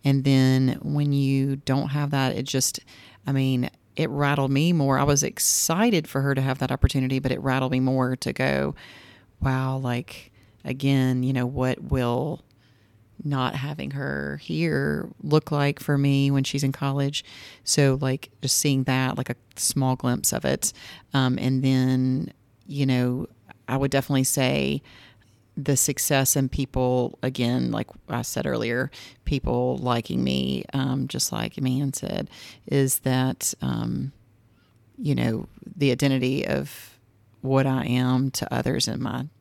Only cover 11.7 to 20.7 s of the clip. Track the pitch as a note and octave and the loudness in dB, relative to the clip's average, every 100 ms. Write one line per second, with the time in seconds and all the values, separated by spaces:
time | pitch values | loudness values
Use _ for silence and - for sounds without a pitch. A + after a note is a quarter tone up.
11.7 | - B2 C3 A#2+ A#2+ D3 E3+ - _ _ | -2 -2 0 0 0 -2 -6 -12 _ _
12.7 | _ _ _ _ - D3 C#3 B2+ C#3+ C#3 | _ _ _ _ -10 -4 0 0 -2 -6
13.7 | D3 C#3 C#3 C#3 C#3 C#3+ D3 - D#3+ E3 | -6 -8 -6 -6 -4 -6 -8 -6 -2 0
14.7 | C#3+ C#3+ - - - D3+ D3+ - D3 C#3+ | 0 0 -2 -6 -10 0 0 2 0 0
15.7 | C#3+ - C#3+ C#3 C#3 C#3 C#3 C3+ C#3+ C#3 | -2 0 2 4 4 4 2 0 -2 -2
16.7 | C3+ C#3 C#3 C#3 C#3+ - - - - - | -2 -2 0 -2 -4 -10 -20 -20 -14 -2
17.7 | - C#3 C3+ C#3 C3+ - _ C3+ - D3 | 4 4 4 0 -2 -6 _ -2 0 2
18.7 | C3+ C3 C3 C3 - C3 B2 _ - - | 2 2 2 2 0 -4 -6 _ -4 -2
19.7 | - C3 B2+ B2+ B2 - - C3+ C3+ - | 2 2 2 0 0 0 0 0 0 -2